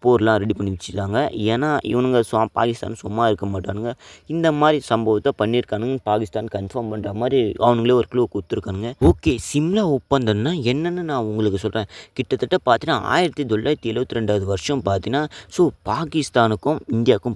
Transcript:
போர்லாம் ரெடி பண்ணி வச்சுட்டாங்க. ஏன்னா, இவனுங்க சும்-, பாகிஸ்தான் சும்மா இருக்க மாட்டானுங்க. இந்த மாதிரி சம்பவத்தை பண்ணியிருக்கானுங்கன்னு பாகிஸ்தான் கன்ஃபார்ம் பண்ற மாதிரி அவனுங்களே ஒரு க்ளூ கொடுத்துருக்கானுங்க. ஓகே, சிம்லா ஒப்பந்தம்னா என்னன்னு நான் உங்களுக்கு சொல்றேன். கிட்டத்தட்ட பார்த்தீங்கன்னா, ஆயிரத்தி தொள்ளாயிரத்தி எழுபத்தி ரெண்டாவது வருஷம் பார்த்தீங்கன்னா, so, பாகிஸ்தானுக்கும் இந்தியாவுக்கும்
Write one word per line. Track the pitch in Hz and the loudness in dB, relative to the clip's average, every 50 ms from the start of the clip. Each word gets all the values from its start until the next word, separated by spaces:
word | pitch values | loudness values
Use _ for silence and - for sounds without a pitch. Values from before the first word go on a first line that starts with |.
| - | 2
போர்லாம் | 123 123 113 104 113 110 | 4 4 4 4 4 2
ரெடி | 104 98 110 104 | 2 0 -2 -2
பண்ணி | - 101 98 95 | -2 -4 -4 -6
வச்சுட்டாங்க. | 90 - - - 98 98 98 101 120 143 - | -6 -8 -10 -8 -6 -6 -2 -2 -2 -2 -2
ஏன்னா, | - 117 107 107 113 120 139 156 151 139 - | -4 -4 -2 -2 0 0 0 -2 -2 -2 -2
இவனுங்க | - 107 123 123 127 127 120 113 - - | -2 -2 0 0 2 2 2 2 2 0
சும்-, | 113 113 107 - | 0 0 0 0
பாகிஸ்தான் | - 113 120 117 - - 104 113 | 0 0 0 -2 -4 -8 -10 -10
சும்மா | - - 107 104 110 117 | -10 -10 -6 -2 0 2
இருக்க | 113 107 - - | 2 2 0 -2
மாட்டானுங்க. | 101 98 95 87 - 98 104 110 120 117 - - - - - _ | -4 -6 -4 -6 -6 -6 -6 -6 -6 -8 -10 -14 -20 -20 -20 _
இந்த | - 151 170 165 165 151 | -8 -4 0 0 0 2
மாதிரி | 147 147 151 156 147 | 4 4 4 2 2
சம்பவத்தை | 123 - 120 113 113 110 110 104 - 139 131 - | 0 0 0 2 2 2 2 2 2 0 0 0
பண்ணியிருக்கானுங்கன்னு | 107 107 117 123 113 - - 107 110 123 131 127 - | 0 0 2 0 0 -2 -4 -4 -4 -4 -4 -4 -2
பாகிஸ்தான் | 107 104 107 113 104 - 110 107 | 0 0 0 -2 -4 -6 -8 -8
கன்ஃபார்ம் | 113 - 101 98 98 - 127 117 110 | -6 -6 -8 -8 -6 -6 -6 -6 -6
பண்ற | 107 107 101 101 98 | -6 -6 -6 -6 -6
மாதிரி | 104 117 131 135 135 117 104 - - | -4 -2 0 2 2 2 0 0 2
அவனுங்களே | 107 120 123 117 113 120 127 | 4 4 4 4 4 4 4
ஒரு | 123 110 - - | 4 2 2 0
க்ளூ | 123 120 107 - | 0 0 0 -2
கொடுத்துருக்கானுங்க. | 101 92 - - 101 - - 95 95 104 82 - - | -6 -6 -4 -6 -6 -4 -6 -6 -6 -6 -8 -4 4
ஓகே, | - 165 180 - - 165 135 117 - - - | 4 4 4 4 2 -2 -2 -2 -4 -4 -2
சிம்லா | 143 151 165 190 214 214 170 147 | 0 0 2 0 0 2 2 0
ஒப்பந்தம்னா | 127 - _ 139 135 123 110 107 101 110 147 180 170 120 | -2 0 _ 0 2 2 2 2 2 0 -2 -2 -2 0
என்னன்னு | 113 127 143 160 175 175 180 175 | 0 0 0 -2 -2 -4 -4 -4
நான் | 160 147 131 113 | -4 -4 -2 -2
உங்களுக்கு | 110 107 110 107 107 95 95 | -2 -2 0 0 0 0 0
சொல்றேன். | - 107 - 113 104 - - - - - _ | -2 -4 -4 -4 -6 -6 -10 -18 -20 -12 _
கிட்டத்தட்ட | - 123 - - 117 - 117 - 185 - | -8 -4 -4 -2 -2 0 0 -2 0 2
பார்த்தீங்கன்னா, | 127 120 113 - 160 156 117 | 2 2 2 2 0 -2 -2
ஆயிரத்தி | - - 120 156 180 165 131 - 143 | 0 0 2 2 2 0 -2 -4 -2
தொள்ளாயிரத்தி | 120 110 107 110 135 151 - - | -2 -2 0 0 0 -2 -2 -2
எழுபத்தி | 117 110 120 127 - - | -4 -4 -2 -4 -2 -2
ரெண்டாவது | 117 110 104 104 104 98 | -2 0 0 0 0 0
வருஷம் | 95 98 92 - - 143 135 98 | -2 -2 -4 -2 -2 -2 -2 0
பார்த்தீங்கன்னா, | 98 98 95 90 - 120 143 151 147 - - - - | 0 -2 -2 -2 -2 -2 -2 -2 -4 -6 -14 -18 -8
so, | - - 180 147 120 - _ | 0 2 2 2 2 -2 _
பாகிஸ்தானுக்கும் | 98 107 131 165 147 143 160 139 - - 127 117 110 107 101 - 143 151 117 - - - | -4 -4 -4 -4 -4 -2 -4 -4 0 2 2 4 4 2 0 0 -2 -2 -2 -4 -4 -2
இந்தியாவுக்கும் | 113 117 113 117 101 - 123 110 | 2 4 4 4 4 2 -2 -4